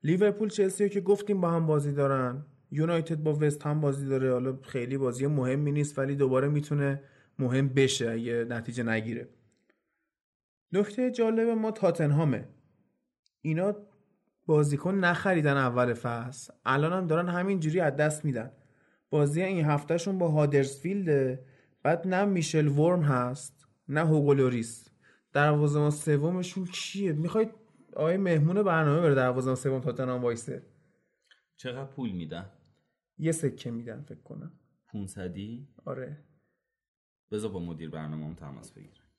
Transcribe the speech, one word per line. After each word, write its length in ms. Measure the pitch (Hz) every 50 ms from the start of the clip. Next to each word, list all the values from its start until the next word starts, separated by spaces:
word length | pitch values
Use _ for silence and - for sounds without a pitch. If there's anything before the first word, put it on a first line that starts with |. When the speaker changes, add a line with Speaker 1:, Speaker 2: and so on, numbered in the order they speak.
| -
Speaker 1:
لیورپول 460 | 147 170 180 208 208 202 208 220 208
چلسی 340 | - - 196 190 185 - 208
رو 60 | 202
که 120 | 202 202
گفتیم 400 | 180 185 202 196 202 208 208 190
با 100 | 180 170
هم 140 | 170 165 160
بازی 280 | 156 156 147 143 147 143
دارن، 520 | 143 139 139 135 131 127 123 123 139 151 - - _ _ _
یونایتد 440 | 143 143 156 170 170 165 160 165 165
با 220 | 151 156 156 147 151
وست 220 | 151 147 147 147 -
هم 180 | 151 151 151
بازی 260 | 151 143 139 139 139
داره، 240 | 135 135 131 131 131
حالا 260 | 127 123 127 135 131 131
خیلی 360 | - - - 131 120 123 135
بازی 300 | 139 135 127 120 127 135
مهمی 440 | 143 151 143 127 127 131 143 147 147
نیست 280 | 143 151 147 147 - -
ولی 160 | 135 139 143
دوباره 320 | 139 139 131 131 131 139
می‌تونه 540 | 143 147 147 147 - 147 143 143 139 139 139 - - _ _ _ _ _ -
مهم 300 | 135 123 123 135 139 139
بشه 400 | 127 139 135 131 - - 120 113
اگه 360 | 113 113 117 120 120 117 117 120
نتیجه 340 | 120 113 113 - 113 123 117
نگیره. 440 | 113 113 113 110 110 117 117 123 - _ _ _ _ _ _ _ _ _ _ _ _ _ _ _ _ _ _ _ _ _ _ _ _ _ _ _ _
نکته 400 | 175 190 208 208 - - 254 254
جالب 380 | 247 247 226 226 226 226 226 233
ما 220 | 226 220 214 220
تاتنهامه. 760 | 214 - 196 175 165 - 160 147 147 151 165 147 123 101 - - - _ _ _ _ _ _ _ _ _ _ _ _ _ _ _ _ _
اینا 340 | _ 160 156 165 185 202 208 208 - - _ _ _ _ _ _ _ _ _ _ _
بازیکن 500 | - 156 151 151 147 143 139 - 180 190
نخریدن 600 | 196 180 175 175 - - 202 185 165 147 147 139
اول 360 | 139 135 127 120 123 123 120 117
فصل، 600 | 117 - 123 117 117 117 127 135 - - - - _ _
الان 280 | 110 131 139 147 160 180
هم 140 | 190 185
دارن 220 | 160 156 165 180 180
همینجوری 500 | 175 175 180 190 202 185 156 156 156 185
از 160 | 170 147 135
دست 300 | 151 151 151 151 - -
می‌دن. 260 | 151 127 120 110 139 - _ _ _ _ _ _ _ _ _ _ _
بازی 320 | - 151 147 143 147 165
این 240 | 185 190 196 175 156
هفتهشون 520 | 151 147 147 147 - 165 170 170 202 190
با 100 | 185 175
هادرسفیلده، 1160 | 165 151 151 151 143 143 143 135 135 - - - 170 196 202 190 160 147 139 131 131 127 131 - - _ _ _ _ _ _ _
بعد 240 | 143 165 170 -
نه 180 | 190 185 185 202
میشل 420 | 208 196 175 156 - - 156 151
ورم 340 | 147 139 147 151 170 180 175
هست 680 | 156 147 135 123 123 123 127 139 - - _ _ _ _ _ _ _
نه 180 | - 139 151 165
هوگو 280 | 160 156 151 147 143 143
لوریس. 560 | 139 135 127 123 120 113 113 113 - - - _ _ _ _ _ _ _ _ _
دروازه‌بان 580 | 139 147 151 151 147 151 147 147 151 147 151
سومشون 720 | 147 151 - 160 147 143 147 165 180 185 180 180 - 190 185
کیه؟ 460 | 175 180 - - - - 196 202 180
می‌خواید 380 | 156 147 160 170 - 220 220 220 - - _ _ _ _ - _ -
آقای 240 | - 151 160 180
مهمون 460 | 196 196 180 170 156 147 160 180 202 208
برنامه 380 | 196 165 160 156 147 143 160
بره 140 | 175 156 139
دروازه‌بان 400 | 135 127 127 123 131 127 131 131
سوم 240 | 127 - 139 135 131
تاتنهام 420 | 123 127 123 127 131 127 127 127
وایسه؟ 400 | 123 120 117 117 - - 127 - - _ _ _ _ _ _ _ _ _ _ _ _ _ _ _ _ _ _
Speaker 2:
چقدر 280 | _ - 131 120 131 139
پول 260 | 135 - - 127 110
می‌دن؟ 340 | 92 87 82 76 85 85 98 101 _ _ _ _ _ _ _ _ _ _ _ _ _
Speaker 1:
یه 140 | - 147 165
سکه 400 | 160 160 - 135 - - - 120
می‌دن 300 | 117 117 117 113 107 127
فکر 200 | 147 - - - _
کنم. 280 | - - - - 165 - _ _ _ _ _ _ _
Speaker 2:
پونصدی؟ 760 | - 107 98 92 - 101 92 92 85 95 101 107 117 123 143 - _ - _
Speaker 1:
آره. 320 | - 131 127 127 135 147 - _ _ _ _ _ _ _ _ _ _ _ _ _ _ _ _ _ _ _ _ _ _
Speaker 2:
بذار 200 | 107 107 107 107
با 80 | 95 90
مدیر 300 | 87 85 82 78 82 78
برنامه‌ام 440 | 80 80 78 78 76 78 78 78 87
تماس 380 | - - 71 69 58 - -
بگیرم. 320 | _ - 50 50 _ _ _ _ _